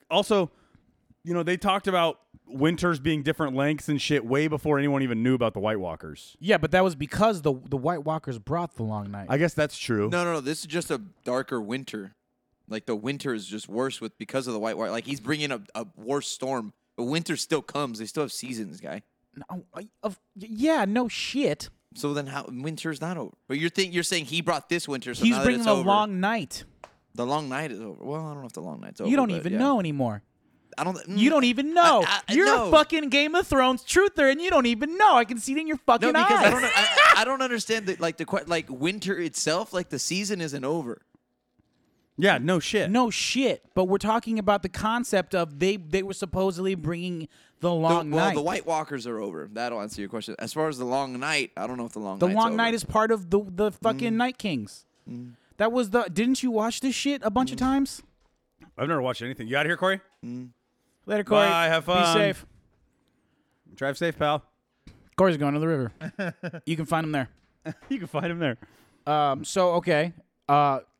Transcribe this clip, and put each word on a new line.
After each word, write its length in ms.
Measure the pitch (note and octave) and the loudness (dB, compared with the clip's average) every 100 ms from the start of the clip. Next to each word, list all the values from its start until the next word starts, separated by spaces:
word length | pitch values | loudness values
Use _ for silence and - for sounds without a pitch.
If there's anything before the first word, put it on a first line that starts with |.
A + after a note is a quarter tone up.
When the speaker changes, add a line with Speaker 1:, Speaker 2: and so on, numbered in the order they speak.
| - | -2
Speaker 1:
also, 420 | F3 G3 G3+ E3+ _ _ _ _ _ _ _ | 0 2 2 2 _ _ _ _ _ _ _
you 100 | E3+ | -4
know, 100 | F3 | -2
they 140 | E3 F3+ | -2 0
talked 300 | G3+ F#3+ G3 | 0 0 0
about 320 | F3+ E3 - _ - - | 2 2 -2 _ -20 -14
winters 520 | C3+ D#3 E3+ F3 D#3 | 0 2 2 0 0
being 240 | D3+ D#3 | 0 0
different 320 | C#3 D#3+ D3 C3 | 0 -2 -2 0
lengths 320 | D3 D3+ - | 0 0 -2
and 100 | D3 | -2
shit 240 | - C#3+ A2+ | 0 0 2
way 220 | C#3 D#3 | 2 2
before 300 | D3+ D3+ C#3 | 0 2 2
anyone 240 | C#3+ C#3 | 2 0
even 220 | C3 A2+ | 0 0
knew 100 | B2 | 2
about 200 | C3 A2+ | 2 2
the 60 | G#2 | 0
White 200 | G#2+ G#2+ | -2 -2
Walkers. 560 | F2+ D#2+ E2 D2 - _ | -4 -8 -12 -16 -20 _
Speaker 2:
Yeah, 180 | F3 F3+ | 2 2
but 140 | D3+ | 4
that 120 | F#3 | 4
was 120 | F#3+ C#3+ | 2 0
because 460 | D3 - A3 F#3+ | -6 2 2 2
the, 120 | D3 C3 C3 | 0 -2 -4
the 80 | C3+ | -4
White 260 | C#3+ F3 | -2 -2
Walkers 340 | D3 D#3 C#3+ A#2 | -4 -6 -6 -10
brought 380 | G2+ E3+ E3+ - | -6 -4 -4 -6
the 80 | |
long 260 | A2 G#2+ G2+ | -6 -4 -8
night. 180 | G2+ F#2 | -10 -2
Speaker 1:
I 80 | C#3 | 0
guess 160 | E3+ | 2
that's 240 | - D3+ - | 0 -2 -4
true. 320 | - A2 G#2 | -2 0 2
Speaker 3:
No, 140 | F3 | 0
no, 100 | F3 | 0
no. 80 | D#3+ | -2
This 180 | C3+ D#3 | -4 -6
is 60 | D3+ | -6
just 240 | E3 D3 | -6 -4
a 100 | C3+ G2 _ | -6 -6 _
darker 360 | - B2 C3 B2 | -4 -2 -2 -6
winter. 520 | G#2 C3 C3 G#2+ G2 _ _ _ _ _ - | -4 -8 -8 -12 -12 _ _ _ _ _ -10
Like, 160 | A2 - | -8 -6
the 100 | G#2+ | -4
winter 380 | A#2 C#3 C#3+ | -4 -4 -4
is 140 | A2 F#2+ | -6 -8
just 200 | G#2+ - | -12 -6
worse 320 | G#2+ C3 - | -4 -4 -6
with, 180 | A2 - | -12 -12
because 300 | G#2+ C3+ B2 | -8 -6 -4
of 60 | |
the 60 | G#2+ | -4
White 180 | A2 F#2 | -4 -4
Walker. 140 | G#2+ | -4
Like, 140 | A2+ A2 | -6 -6
he's 140 | C#3 | -8
bringing 320 | A2 D3+ D3 | -4 -4 -4
a, 100 | A#2+ G2+ A2 | -6 -10 -12
a 120 | G#2 - | -12 -12
worse 300 | A2 C#3+ - | -4 -4 -4
storm. 460 | - C3 C3 G#2+ - _ - | -6 -4 -4 -6 -14 _ -8
But 80 | A#2+ | -4
winter 300 | D#3+ E3 D3+ | -4 -4 -6
still 260 | - D3+ | -2 -4
comes. 380 | - C#3+ C#3 A2 | -2 -6 -6 -6
They 60 | A2 | -8
still 180 | D#3 | -6
have 80 | C#3+ | -6
seasons, 480 | - B2+ A2+ G2 E2+ | -6 -8 -8 -10 -12
guy. 220 | C2+ F#2+ - _ _ C#3+ | -12 -12 -14 _ _ -20
Speaker 2:
No, 280 | - F3+ - | -14 -14 -14
I, 140 | E3 G#3+ _ | -16 -18 _
of, 160 | G#3 F#3 _ G3 | -10 -10 _ -20
y-, 120 | A3 | -12
yeah, 340 | G#3+ D4+ D#4 G3 | 0 2 2 2
no 220 | A3+ B3 | 0 -2
shit. 600 | - - C4 A3+ D3+ - - _ - | -4 -6 0 0 -2 -8 -20 _ -6
Speaker 3:
So 180 | C#3+ | -4
then 140 | D3 C3+ | -4 -4
how, 180 | C#3 - | -8 -8
winter's 520 | B2+ D3 D#3 D#3+ C#3 | -8 -8 -6 -8 -6
not 160 | D#3+ E3+ | -6 -8
over. 140 | A2 - - | -10 -14 -8
But 100 | C#3+ | -2
you're 120 | E3+ | -2
think, 240 | G3 F#3 | 0 0
you're 100 | F3 | -2
saying 220 | E3 F3 C3+ | 0 -2 -2
he 160 | E3 | -2
brought 280 | E3+ D#3 - | -2 -2 -2
this 180 | E3+ D3 | -2 -2
winter, 260 | C3+ B2+ | -6 -6
so 100 | A#2+ A3+ | 2 4
Speaker 2:
He's 100 | B3+ | 4
Speaker 3:
now 80 | |
Speaker 2:
bringing 200 | B3+ A#3+ | 4 4
Speaker 3:
that 60 | A3+ | 4
it's 60 | G3 | 4
Speaker 2:
a 20 | |
Speaker 3:
over. 80 | F3+ | 4
Speaker 2:
long 320 | G#3 G#3+ F#3 | 4 2 0
night. 440 | G3 A3+ C#3 - - _ - _ _ - | 0 -2 -6 -12 -18 _ -20 _ _ -6
Speaker 3:
The 100 | B2 | -2
long 240 | D3 C#3+ | -2 -2
night 220 | C3+ D#3 | -6 -6
is 80 | G#2 | -10
over. 200 | A2 D#2+ | -12 -12
Well, 220 | C3 D#3 D#3+ | -8 -8 -8
I 40 | |
don't 80 | C#3+ | -12
know 60 | B2 | -14
if 60 | |
the 80 | - | -12
long 180 | E2+ B1+ | -12 -12
night's 200 | G1+ - | -14 -4
Speaker 2:
You 60 | - | 0
Speaker 3:
over, 80 | C#4 | 2
Speaker 2:
don't 120 | A#3 | 2
Speaker 3:
but 60 | E3 | -2
Speaker 2:
even 160 | E3+ | -2
Speaker 3:
yeah. 60 | G#3 | 0
Speaker 2:
know 200 | C#4 B3+ | 2 2
anymore. 400 | E3+ C#3+ A#2+ G#2 - _ _ _ _ - | 0 -2 -2 -4 -12 _ _ _ _ -6
Speaker 3:
I 80 | E3+ | -6
don't, 120 | F3 - | -6 -4
Speaker 2:
You 200 | G3 B3+ | 2 4
Speaker 3:
mm, 40 | |
Speaker 2:
don't 100 | D#4 | 6
even 300 | B3 A#3 C#4+ | 4 2 2
know. 300 | E4+ E4+ A#3+ F#3 | 6 6 6 4
Speaker 3:
I, 140 | G3 - | 0 0
I, 40 | |
Speaker 2:
You're 120 | B3+ G4+ | 4 6
Speaker 3:
no. 220 | B3+ F#3+ | 4 6
Speaker 2:
a 20 | |
fucking 380 | D4+ D4+ D#4+ C#4+ | 6 6 0 2
Game 260 | C#4 D4+ F4 | 2 4 2
of 100 | - | 2
Thrones 360 | C#4 B3+ B3+ | 4 4 2
truther, 480 | - F4+ G4 - C4+ | 2 4 4 4 4
and 80 | C#4 | 4
you 100 | F4+ | 2
don't 160 | D#4+ A#3+ | 4 4
even 320 | A3+ D4 F#4 | 0 -2 4
know. 180 | G#4+ B3+ | 6 6
I 100 | A3 | 4
can 120 | A#3 | -2
see 140 | C4 | -4
it 60 | C#4+ | -4
in 100 | D#4+ | -2
your 80 | D4+ | 0
fucking 360 | - A#3 A#3 | 2 4 4
Speaker 3:
No, 100 | D#4 | 4
because 160 | F#4+ G#4 | 6 6
Speaker 2:
eyes. 60 | A#3+ | 6
Speaker 3:
I 40 | |
don't, 120 | B3 | 6
I, 500 | A#3+ G3+ F#4 D#5 D#5 - | 4 4 4 8 8 8
I 80 | A#3 | 4
don't 160 | C4 | 0
understand 460 | C4 A#3 - A3+ F#3+ | 0 -2 -2 -2 -2
that. 120 | F#3 | -2
Like 160 | E3 D#3+ | -2 -4
the 100 | D#3+ | -4
que-, 200 | F#3+ D3+ | -4 -2
like 220 | E3 - | -2 -4
winter 500 | B2+ D#3 G3+ F#3+ F3+ | -2 -2 -2 -4 -2
itself, 540 | E3 - D3+ E3+ G#3+ | -4 -2 0 0 -2
like 160 | F3+ F3 | -6 -4
the 100 | C3+ | -6
season 400 | - F3+ G3+ G3 | -4 -4 -2 -4
isn't 240 | D#3+ C#3 | -4 -4
over. 380 | C3 E3 B2 - _ _ _ _ _ _ _ _ _ _ _ - | -2 -2 -4 -10 _ _ _ _ _ _ _ _ _ _ _ 0
Speaker 1:
Yeah, 200 | G3 C#3+ | 2 4
no 220 | D3 F3+ | 2 0
shit. 320 | - G#3 E3+ | 0 0 2
Speaker 2:
No 180 | A#3 B3 | 2 0
shit. 540 | - - B3 B3+ - _ | -2 -2 0 0 -2 _
But 120 | - F#3 | -2 0
we're 120 | G3 | 0
talking 400 | G#3 A3+ A3+ A3 | 0 0 0 0
about 240 | G3+ G3+ | 2 0
the 60 | F3+ | -2
concept 640 | - G#3+ A#3 A#3+ G3 E3 | -4 -2 -2 0 0 0
of 260 | F#3 E3 C#3+ | -2 -2 0
they, 160 | F#3 G3+ | 0 0
they 260 | D#3 F#3+ | -2 -4
were 100 | G3 | -2
supposedly 600 | F#3+ F#3 F#3 F#3+ E3+ F#3+ F#3 | -6 -6 -2 0 0 -2 -2
bringing 520 | D3+ E3+ F3+ E3+ D#3 _ _ _ | -4 -4 -4 -6 -10 _ _ _
the 120 | F3 | -2
long 360 | E3+ D#3+ E3+ D3+ | 2 4 4 2
Speaker 3:
The, 40 | D#3 | 2
well, 100 | G3 | 2
Speaker 2:
night. 80 | D3+ | 0
Speaker 3:
the 60 | |
White 240 | D#3+ G#3 E3 | -2 -2 -2
Walkers 420 | D#3+ D3+ C#3 A#2 | -4 -4 -8 -6
are 120 | A2 | -6
over. 300 | G2+ D#2 D2+ | -6 -8 -10
That'll 300 | G#2+ A#2+ A#2 | -6 -6 -4
answer 200 | G#2 G#2 | -6 -8
your 80 | G2 | -8
question. 260 | A2+ G#2+ - | -8 -10 -10
As 140 | A#2+ | -6
far 140 | D#3 D#3 | -4 -4
as 80 | B2+ | -4
the 80 | B2 | -2
long 340 | C3+ C3+ B2 | -2 -2 -6
night, 320 | C#3+ D3 B2 - | -2 -2 -2 -6
I 100 | A2 | -8
don't 100 | B2+ | -8
know 80 | A#2 | -10
if 80 | |
the 60 | G#2+ | -8
long 200 | G2+ G2 | -8 0
Speaker 2:
The 80 | F3+ | 0
Speaker 3:
night's 80 | G#3+ | 2
Speaker 2:
long 100 | A3+ | 2
Speaker 3:
over. 80 | A3 | 2
Speaker 2:
night 160 | A#3 A3+ | 0 -2
is 80 | |
part 280 | - A3 A3 | 0 2 2
of 180 | A3+ E3+ | 0 2
the, 120 | G3+ G3+ | 0 0
the 240 | F3+ G#3 | -2 -2
fucking 420 | - A3+ C4 A#3 | 0 -2 0 0
Speaker 3:
Mm. 40 | A3+ | 0
Speaker 2:
Night 200 | B3 B3 | -2 -2
Kings. 480 | G#3 C3+ G#2 - _ _ - | -4 -4 -6 -14 _ _ -16
Speaker 3:
Mm. 220 | A#2+ B2 A#2 _ - | -14 -14 -18 _ -2
Speaker 2:
That 140 | A3 | 0
was 180 | B3 G#3+ | 0 2
the. 120 | A#3+ G3+ | 0 0
Didn't 320 | E3 A#3+ C4 | 0 0 0
you 80 | B3+ | 0
watch 300 | A3 A3 - | 0 -2 -2
this 140 | C4 - | -4 -2
shit 260 | C#4 C#4+ | -2 -2
a 60 | G#3+ | -2
bunch 200 | G#3+ C4 | 0 0
of 40 | B3 | 0
Speaker 3:
Mm. 40 | |
Speaker 2:
times? 420 | B3+ C#4 C#4 - - _ _ _ _ _ - - | 0 2 0 -6 -18 _ _ _ _ _ -16 -6
Speaker 1:
I've 100 | C#3+ | -2
never 140 | D#3 | 0
watched 200 | B2+ A#2+ | -2 -2
anything. 260 | A#2+ C3 A2+ | -8 -8 -2
You 100 | C3+ | 0
out 80 | D#3 | 0
of 40 | |
here, 80 | F3 | 0
Corey? 240 | F#3 F#3+ - _ A#2+ | 0 -2 -6 _ -12
Speaker 3:
Mm. 240 | B2 B2 _ _ _ _ _ - | -12 -14 _ _ _ _ _ -4
Speaker 2:
Later, 160 | G#3 | -4
Corey. 240 | G3 D#3 E3+ | 2 4 6
Speaker 1:
Bye, 200 | E3+ E3 | 4 2
have 180 | E3 D3 | 2 2
Speaker 2:
Be 80 | |
Speaker 1:
fun. 200 | F3+ E3+ E3 | 4 4 4
Speaker 2:
safe. 280 | G3 - - _ _ _ _ _ _ _ _ _ _ _ _ - | 2 0 -10 _ _ _ _ _ _ _ _ _ _ _ _ -6
Speaker 1:
Drive 220 | C3+ C3+ | -6 -2
safe, 200 | E3+ - | -4 0
pal. 260 | D3 D3 - _ _ _ - - _ - | 0 0 -6 _ _ _ -20 -20 _ 2
Speaker 2:
Corey's 200 | F#3+ D3+ | 4 4
going 160 | C#3+ | 0
to 60 | D3 | 0
the 80 | D#3+ | 0
river. 240 | D3 A#2 - D#3+ - F3+ - F3 D3+ | 0 -2 -6 -12 -8 -8 -8 -12 -10
Speaker 1:
<laughs> 40 | - | -6
Speaker 2:
You 100 | D#3+ | -4
can 100 | D#3 | -2
find 200 | D#3+ D#3 | -2 -2
him 60 | |
there. 160 | D3 B2 _ _ _ D#3+ | -4 -6 _ _ _ -14
Speaker 1:
<laughs> 240 | - - | -14 -8
You 80 | C4+ | -8
can 80 | E3 | -6
find 200 | D3+ E3+ | -4 -4
him 120 | E3+ | -2
there. 180 | D3+ A2+ - _ _ _ - | -2 -4 -10 _ _ _ 0
Speaker 2:
Um. 360 | D3+ C#3+ C3+ - | 2 2 0 -2
So 260 | G3 F3+ F3 | 2 2 2
okay. 380 | F3 D3+ E3+ - _ _ - | 2 2 0 -6 _ _ 2
Uh. 320 | C#3+ C#3+ C3+ - _ | 4 4 2 -6 _